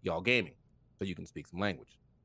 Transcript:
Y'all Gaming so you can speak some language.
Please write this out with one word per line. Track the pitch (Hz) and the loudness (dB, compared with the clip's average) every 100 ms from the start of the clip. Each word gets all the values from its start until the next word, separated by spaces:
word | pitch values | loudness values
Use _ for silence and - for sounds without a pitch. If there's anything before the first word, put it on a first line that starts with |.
Y'all | 90 82 | -2 0
Gaming | 92 123 82 - _ _ _ _ | 4 4 2 -6 _ _ _ _
so | |
you | 98 90 | -6 -6
can | 90 | -10
speak | - 73 | -12 -10
some | 87 | -2
language. | 101 90 - _ _ _ | 0 -2 -8 _ _ _